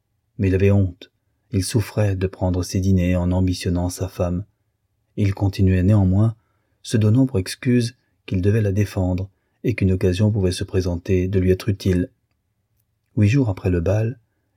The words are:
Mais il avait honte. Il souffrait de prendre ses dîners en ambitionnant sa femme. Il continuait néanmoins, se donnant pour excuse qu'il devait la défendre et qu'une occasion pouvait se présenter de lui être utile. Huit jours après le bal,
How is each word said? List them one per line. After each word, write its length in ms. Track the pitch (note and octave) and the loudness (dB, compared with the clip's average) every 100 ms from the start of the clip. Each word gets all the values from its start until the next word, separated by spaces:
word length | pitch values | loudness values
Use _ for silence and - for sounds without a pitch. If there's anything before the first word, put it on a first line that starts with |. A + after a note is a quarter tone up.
| _ _ _ - | _ _ _ -4
Mais 100 | G2 | 0
il 60 | |
avait 160 | F2+ G2 | 2 4
honte. 400 | G2+ F#2 - - _ _ _ _ | 4 0 -4 -20 _ _ _ _
Il 140 | G2 | -4
souffrait 520 | F#2+ A#2 - - G#2 F#2+ | -2 -2 -2 -2 -2 -2
de 100 | F#2+ | -4
prendre 360 | - F#2 F2+ | -2 -2 -2
ses 180 | F2+ G2+ | -2 -2
dîners 360 | F#2+ F#2 F2 F2+ | 2 2 2 0
en 160 | F2 | 0
ambitionnant 560 | F2+ F#2 F2+ F#2 F2 F2 | 0 0 -2 -2 -2 -4
sa 200 | - F#2 | -6 -8
femme. 360 | - F2+ F2+ - _ _ _ _ _ _ - | -4 -4 -4 -8 _ _ _ _ _ _ -4
Il 180 | G2+ | -4
continuait 480 | - G2+ G2 F#2+ F#2 | -2 -2 0 2 2
néanmoins, 540 | F#2 G#2+ F#2 G2 A2+ - _ _ _ _ | 4 4 4 2 0 -2 _ _ _ _
se 140 | - A#2 | -4 0
donnant 300 | G#2+ A#2+ C3 | 2 2 0
pour 120 | F#2+ | -2
excuse 580 | F#2 - B2 B2 A#2 - _ _ - | -6 -6 -2 -2 -2 -8 _ _ -6
qu'il 160 | F#2+ | -2
devait 180 | G2 A2+ | 0 0
la 120 | G#2 | 0
défendre 580 | G2 G2+ - F2+ F2+ G2 _ _ _ | 0 -2 -2 -2 -2 -6 _ _ _
et 100 | - | -4
qu'une 180 | - F#2+ | 0 0
occasion 380 | F#2 F#2 F2+ G#2+ | 2 0 2 0
pouvait 220 | G#2 F2+ | 2 0
se 100 | F2 | -2
présenter 640 | G2 F#2+ F2 F2 - F2+ F#2 | -4 -4 -2 -4 -2 0 0
de 140 | G2 | 0
lui 100 | F#2 | 2
être 180 | F#2 - | 0 0
utile. 420 | G2+ G2 F2+ F2+ _ _ _ _ _ _ _ _ _ _ - | -2 0 0 -2 _ _ _ _ _ _ _ _ _ _ 0
Huit 120 | G#2 | 2
jours 200 | C#3 A#2 | 4 0
après 220 | G2+ F#2+ | -2 0
le 100 | F2 | 0
bal, 400 | E2+ G#2+ A2+ C3 _ _ _ | 0 0 -2 -6 _ _ _